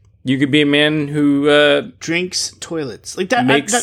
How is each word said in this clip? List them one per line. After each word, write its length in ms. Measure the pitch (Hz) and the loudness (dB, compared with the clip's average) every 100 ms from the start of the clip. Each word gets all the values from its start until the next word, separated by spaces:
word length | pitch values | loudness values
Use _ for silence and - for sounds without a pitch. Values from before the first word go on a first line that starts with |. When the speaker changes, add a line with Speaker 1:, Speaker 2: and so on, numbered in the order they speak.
| _ _ 131 | _ _ -4
Speaker 1:
You 120 | 135 | -2
could 120 | 139 | 2
be 100 | 151 | 2
a 40 | 143 | 4
man 400 | 143 151 156 143 | 2 2 0 -4
who, 420 | 147 143 143 147 | 0 0 2 4
uh, 400 | 147 147 143 - - | 4 4 2 -2 -10
Speaker 2:
Drinks 520 | - 170 180 - - - | -6 -4 -4 -6 -8 -12
toilets. 580 | - 160 135 92 - - | -10 -8 -8 -10 -12 -8
Like 120 | 190 | -2
that, 120 | 240 | 0
I, 20 | |
Speaker 1:
makes, 280 | 254 285 214 240 | 2 0 0 -4